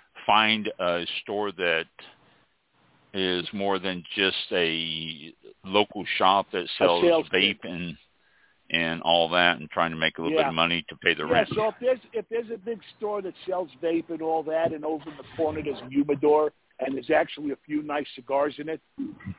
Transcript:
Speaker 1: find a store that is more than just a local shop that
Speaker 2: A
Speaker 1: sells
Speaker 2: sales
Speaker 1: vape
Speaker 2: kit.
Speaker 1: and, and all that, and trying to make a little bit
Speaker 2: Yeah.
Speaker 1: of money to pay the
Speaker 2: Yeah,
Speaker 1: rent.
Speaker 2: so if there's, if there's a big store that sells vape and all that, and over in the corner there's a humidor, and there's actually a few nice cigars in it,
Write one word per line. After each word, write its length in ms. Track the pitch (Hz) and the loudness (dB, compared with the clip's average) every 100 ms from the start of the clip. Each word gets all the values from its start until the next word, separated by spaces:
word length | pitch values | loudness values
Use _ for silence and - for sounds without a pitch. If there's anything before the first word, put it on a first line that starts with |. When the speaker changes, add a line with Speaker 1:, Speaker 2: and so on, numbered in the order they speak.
| _ - - | _ -6 2
Speaker 1:
find 440 | 107 110 110 104 - | 4 4 2 -2 -2
a 260 | 90 87 85 - | -2 0 -4 -8
store 280 | - 104 101 | -6 -4 -4
that 320 | 90 87 82 82 - - - _ _ _ _ _ _ _ _ _ | -2 0 0 -2 -12 -20 -20 _ _ _ _ _ _ _ _ _
is 340 | 98 92 90 85 | -2 0 -2 -4
more 260 | 104 98 95 | -4 -2 0
than 240 | 95 90 80 104 | -2 -6 -6 0
just 200 | 95 - - | 2 0 -2
a 840 | 95 82 82 82 78 80 76 80 - - - | 0 0 0 -4 -6 -8 -12 -16 -20 -20 -18
local 400 | 95 101 104 104 85 - | 0 2 2 -2 -6 2
shop 280 | 92 98 - | 4 4 2
that 140 | 95 85 | -4 -6
Speaker 2:
A 20 | - | 2
Speaker 1:
sells 240 | 92 87 | 4 6
Speaker 2:
sales 220 | 170 165 160 | 4 4 2
Speaker 1:
vape 280 | 95 101 - | 2 2 0
Speaker 2:
kit. 100 | 82 | -8
Speaker 1:
and, 260 | 85 87 78 _ _ _ _ _ _ - | -8 -8 -10 _ _ _ _ _ _ -4
and 320 | 85 82 82 | 0 0 0
all 280 | 82 85 82 | 2 4 4
that, 280 | 87 87 82 | 4 4 2
and 100 | 78 | -2
trying 200 | - 85 | 0 0
to 60 | 80 | 0
make 200 | 80 - | -2 -2
a 40 | |
little 160 | 82 156 | -2 0
bit 40 | |
Speaker 2:
Yeah. 60 | 135 | 0
Speaker 1:
of 40 | |
money 320 | 80 85 85 - | 0 0 0 -4
to 60 | - | -2
pay 160 | 87 | 0
the 120 | 76 76 | 0 2
Speaker 2:
Yeah, 60 | |
Speaker 1:
rent. 180 | 82 - 214 | 0 2 0
Speaker 2:
so 140 | 220 | -2
if 60 | - | -2
there's, 180 | 247 262 - | -2 -2 -6
if 120 | 226 - | -12 -8
there's 220 | 226 226 | -8 -8
a 40 | 220 | -10
big 220 | 196 220 - - | -8 -10 -12 -10
store 240 | 208 208 | -6 -6
that 120 | 190 - - | -8 -10 -6
sells 220 | 180 165 - | -6 -6 -6
vape 280 | 165 170 165 | -2 -2 -2
and 120 | 160 | -4
all 220 | 160 160 | -2 -2
that, 280 | 151 160 165 | 0 0 0
and 100 | 156 151 | -2 -6
over 240 | 156 151 | -6 -8
in 60 | 139 | -16
the 60 | - - | -10 -2
corner 260 | 156 156 | -2 -2
there's 160 | 147 127 | -4 -6
a 80 | 127 | -2
humidor, 600 | 139 147 139 147 151 151 - _ - | 0 2 4 6 6 4 -2 _ -8
and 160 | 131 135 | -4 -4
there's 140 | 120 | 2
actually 420 | 156 165 - 147 | 2 2 -4 -6
a 60 | 139 - | -8 -4
few 160 | 151 | -4
nice 240 | 151 147 139 | -2 -4 -6
cigars 400 | - 123 139 147 139 | -12 -2 0 0 -2
in 100 | 151 | -8
it, 120 | 156 _ - 294 - - | -10 _ -10 -10 -10 -14